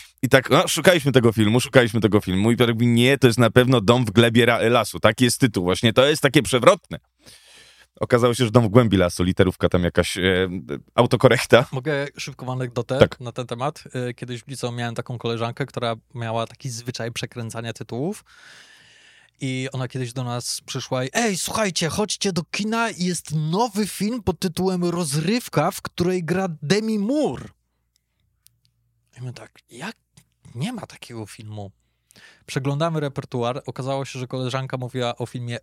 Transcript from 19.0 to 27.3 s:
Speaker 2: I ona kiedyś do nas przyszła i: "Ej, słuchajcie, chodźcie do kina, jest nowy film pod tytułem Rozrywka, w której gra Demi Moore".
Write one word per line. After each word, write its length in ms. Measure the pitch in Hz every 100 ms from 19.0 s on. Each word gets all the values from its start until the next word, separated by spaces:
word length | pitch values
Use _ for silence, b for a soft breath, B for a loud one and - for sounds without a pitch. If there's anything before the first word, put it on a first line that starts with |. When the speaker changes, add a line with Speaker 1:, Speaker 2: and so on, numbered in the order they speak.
| b b b -
Speaker 2:
I 280 | 135 131 131
ona 160 | 127 127
kiedyś 240 | 131 120
do 120 | 131
nas 360 | 120 120 - - -
przyszła 380 | 135 - 127
i: 40 | 131
"Ej, 240 | 226 233 180
słuchajcie, 520 | - - 208 - 160
chodźcie 440 | 185 208 - 196
do 100 | 175 -
kina, 380 | - 214 233 226 165
jest 360 | 180 170 -
nowy 520 | 156 156 185 240 196 202
film 360 | - 208 247
pod 160 | 185 175
tytułem 460 | 190 - 185 180
Rozrywka, 840 | 175 175 160 147 165 240 - 147 165
w 120 | -
której 420 | - - 175 185
gra 240 | 160 180 190 151
Demi 360 | 143 202 220 214
Moore". 460 | 202 294 226